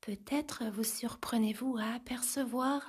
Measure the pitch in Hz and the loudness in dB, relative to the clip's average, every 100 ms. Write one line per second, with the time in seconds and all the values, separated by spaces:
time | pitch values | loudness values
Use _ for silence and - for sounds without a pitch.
0 | - 202 - 285 294 - 226 202 220 - | -6 -8 0 0 0 -4 -4 0 0 0
1 | 240 - - 233 214 214 262 240 214 240 | -4 -4 0 4 4 2 0 0 0 -2
2 | - 247 - - 254 240 254 285 | -4 -2 -2 0 0 2 2 2